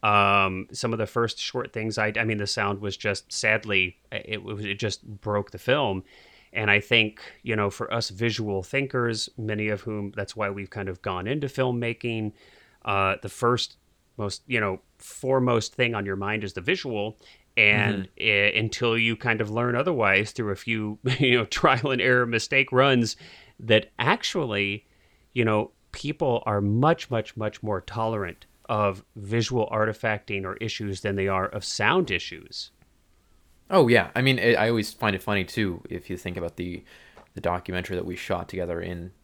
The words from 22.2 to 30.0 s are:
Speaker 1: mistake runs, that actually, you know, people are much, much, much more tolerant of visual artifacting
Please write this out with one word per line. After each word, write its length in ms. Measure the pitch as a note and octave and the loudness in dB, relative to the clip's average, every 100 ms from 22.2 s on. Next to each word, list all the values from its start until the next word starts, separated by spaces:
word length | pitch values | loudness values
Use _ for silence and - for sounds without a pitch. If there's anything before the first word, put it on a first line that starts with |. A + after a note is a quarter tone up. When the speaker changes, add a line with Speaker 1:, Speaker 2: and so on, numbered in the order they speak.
| A#2+ | 4
Speaker 1:
mistake 460 | A2+ - C#3 C#3 | 0 0 0 2
runs, 420 | B2+ C#3 C3 A2+ - - - - _ | 4 6 6 2 -2 -14 -20 -20 _
that 320 | A2+ G#2+ - - | 4 4 4 -2
actually, 880 | B2+ A3 - F#3 C#3 G#2 G2 G#2 _ _ _ _ _ | 0 2 0 -2 -2 0 0 -2 _ _ _ _ _
you 140 | - A2+ | 0 2
know, 260 | G#2+ - _ _ | 2 0 _ _
people 500 | - C#3+ D3+ D3 A#2 - | -10 -8 -2 0 0 0
are 140 | G#2 | 0
much, 500 | G2+ A2 D3 E3 - | 2 4 4 2 0
much, 280 | A#2 - - | -4 -4 -6
much 260 | G#2+ - | -6 -6
more 160 | G#2+ G2 | -4 -4
tolerant 680 | - A#2 A2+ A2 F#2 - - _ _ | -4 -4 -2 -2 -6 -10 -20 _ _
of 340 | A2 G#2 F#2+ - - | 2 2 0 -12 -16
visual 500 | G2+ A#2 A2+ B2 G#2+ | -2 0 0 0 0
artifacting 720 | A2 A2 G#2+ | 0 0 0